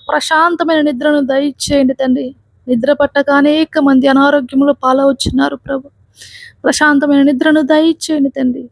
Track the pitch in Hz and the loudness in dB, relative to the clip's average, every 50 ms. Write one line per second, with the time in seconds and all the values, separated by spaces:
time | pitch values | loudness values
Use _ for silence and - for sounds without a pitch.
0 | - - 302 302 302 - 320 311 330 349 349 320 330 311 320 311 294 294 285 240 | -6 -4 -4 -4 -2 -2 0 0 2 0 0 -2 -2 0 0 0 0 0 -2 -2
1 | 302 302 294 294 277 254 262 269 285 294 262 - - - 294 277 269 254 262 - | -2 0 0 0 0 0 -2 -2 -2 -4 -6 -6 -6 -2 0 0 2 0 0 -2
2 | 269 254 254 285 269 254 277 _ _ _ _ _ _ 254 254 233 226 277 294 - | -2 -2 -2 -2 -4 -8 -12 _ _ _ _ _ _ -4 -2 -2 0 -2 0 0
3 | 285 277 - 285 277 - 277 285 285 294 302 311 320 - - 311 285 277 269 262 | 0 -2 0 -2 -2 2 2 2 2 2 2 0 -2 -2 -2 0 2 2 2 4
4 | 254 277 262 269 277 285 285 294 254 247 - 269 277 285 277 - - 262 262 269 | 2 4 2 4 2 2 2 0 -2 -2 -2 0 0 0 0 0 0 0 0 2
5 | 277 277 269 269 - - 254 254 277 285 285 254 _ - 277 269 269 277 _ _ | 2 0 0 0 -4 -4 -2 -2 -2 -2 -4 -8 _ -8 -8 -8 -8 -12 _ _
6 | _ _ _ - - - - - - - - _ - 262 262 - 302 302 294 277 | _ _ _ -20 -20 -20 -20 -20 -20 -20 -20 _ -4 -2 0 0 2 2 2 2
7 | 302 285 285 277 277 285 285 247 320 311 302 311 302 262 311 302 320 330 320 - | 2 2 2 2 2 2 0 0 0 2 2 2 2 2 2 2 2 2 0 -2
8 | - - 311 302 277 277 - 277 262 254 247 262 247 240 | -4 -6 -2 -2 -2 -2 -2 -4 -4 -4 -4 -6 -10 -16